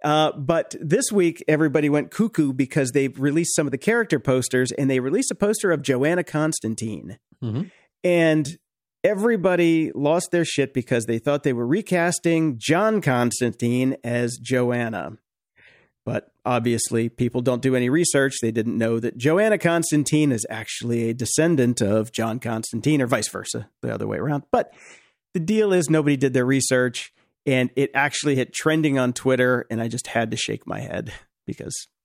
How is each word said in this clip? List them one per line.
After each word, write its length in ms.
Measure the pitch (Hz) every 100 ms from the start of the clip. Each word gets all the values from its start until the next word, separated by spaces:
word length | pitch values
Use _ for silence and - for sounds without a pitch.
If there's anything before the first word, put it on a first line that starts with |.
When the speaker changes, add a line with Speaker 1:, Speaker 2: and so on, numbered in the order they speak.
Speaker 1:
Uh, 300 | 151 151 156
but 460 | - 135 165 - -
this 320 | 151 202 -
week, 320 | 208 170 - -
everybody 440 | 151 156 143 147
went 200 | 147 -
cuckoo 440 | - 220 - 143
because 380 | 131 131 156 131
they 180 | 139 135
released 440 | 127 143 156 170 -
some 100 | 147
of 40 |
the 60 | 139
character 400 | - 233 220 143
posters, 540 | - 131 123 127 127
and 180 | 117 135
they 120 | 131
released 280 | 127 190 269
a 60 | 180
poster 360 | 208 214 196
of 100 | 156
Joanna 420 | 135 127 147 180
Constantine. 960 | 170 156 156 156 110 110 113 90 78 104 _ _
Speaker 2:
Mm-hmm. 200 | 120 113 185 - _ _ 180
Speaker 1:
And 420 | 175 165 156 143 170 _ _ _ _
everybody 880 | 185 202 226 220 185 180 170 165 160
lost 360 | - 143 170 175
their 140 | 175 156
shit 280 | - 135
because 320 | 131 - 120 107
they 140 | 113
thought 240 | - 143
they 80 | 147
were 160 | 120 120
recasting 880 | 180 - 180 170 - 170 165 160 120
John 440 | - 165 220 214
Constantine 960 | 151 123 120 - 120 104 120 123 131 135 120
as 320 | 120 120 120
Joanna. 760 | 120 127 123 120 117 104 71 - _ _ _ _ - _ _ _ -
But 260 | 117 - _ 120
obviously, 640 | 123 120 117 - 117 113
people 320 | - 123 127
don't 200 | 123 123
do 140 | 131 127
any 140 | 123
research. 460 | 156 165 139 139 -
They 100 | 113
didn't 260 | 113 110 107
know 220 | 113 117
that 180 | 117 -
Joanna 400 | 135 175 214 208
Constantine 720 | 175 170 156 151 139 151 147
is 140 | 117 107
actually 600 | 110 113 - 120 117 113
a 40 |
descendant 680 | 120 117 - 165 156 120 120
of 300 | 101 110 110
John 280 | - 113 117
Constantine, 640 | 120 110 - 113 120 151
or 60 | 120
vice 200 | 123 -
versa, 400 | 95 - 117 107 _
the 120 | 120
other 140 | 107 107
way 100 | 101
around. 260 | 123 143 -
But 220 | - - - - - _ _ _
the 60 | 185
deal 320 | 165 220 208
is 160 | 185 147
nobody 280 | 156 147 139
did 160 | 135
their 120 | 127 123
research, 680 | 135 - 127 123 - - _ _ _ -
and 240 | 127 123 -
it 160 | 135
actually 420 | 139 143 - 147 131
hit 180 | 123
trending 440 | - 156 160 151 135
on 160 | 127
Twitter, 520 | 120 135 127 127 123 -
and 120 | 113
I 60 | 113
just 200 | 120 -
had 240 | 117 113
to 60 | 113
shake 280 | - 104 -
my 140 | 98
head 320 | - - - - - _ -
because 300 | - - - - _